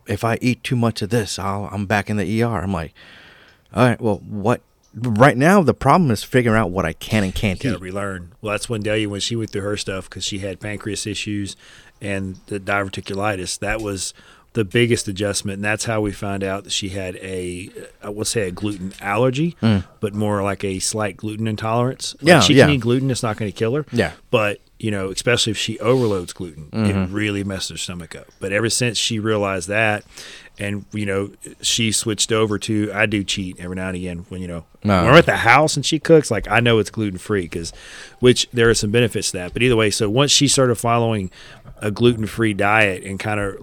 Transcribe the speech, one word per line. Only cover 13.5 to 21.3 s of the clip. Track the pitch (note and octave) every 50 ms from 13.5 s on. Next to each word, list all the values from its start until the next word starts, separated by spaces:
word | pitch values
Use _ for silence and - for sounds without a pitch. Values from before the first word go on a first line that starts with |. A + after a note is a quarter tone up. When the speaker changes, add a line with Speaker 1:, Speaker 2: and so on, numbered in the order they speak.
| - -
Speaker 2:
that | G#2 G2+ G#2+ A2 A2
was | G#2 G2 F#2 - - - - - - - - _ _ _
the | A#2 A2
biggest | F#2+ - A#2 A#2+ A#2 A#2+ - -
adjustment. | G#2+ G2 F#2 G#2 G2+ F#2+ - - G#2 F#2+
And | G2 G2+
that's | G#2 G#2+ G#2+ -
how | A#2+ A2+ G#2+
we | G#2+ G#2
found | G2 - - G2+ G2 G2 G2
out | F#2+ F#2+ G2+ F#2+
that | G2 -
she | - G#2 F#2+
had | F#2+ G2+ F#2+ F#2 F#2
a, | - F#2+ F#2+ F#2+ F#2 F2+ F2+ F2+ F2 F#2+ - - - F#2 - - _ F#2+
I | G2+
would | G#2 G#2 G#2+
say | - - A#2+ G2+ F#2
a |
gluten | F2+ F2+ G2+ G#2 G2+ F2+ F2+ F#2+ - -
allergy, | - G2 G2+ A2 B2+ C3 B2 C3+ D#3+ F3 - - -
Speaker 1:
Mm. | B2 G#2+ F#2+ E2+ - - _
Speaker 2:
but | - G#2 G2+
more | G#2 G#2+ G#2 G#2 G2+ G2
like | G2+ G2 - -
a | G2 F#2+ F#2
slight | - - - A2 G#2+ G2+ F2+ -
gluten | - G#2+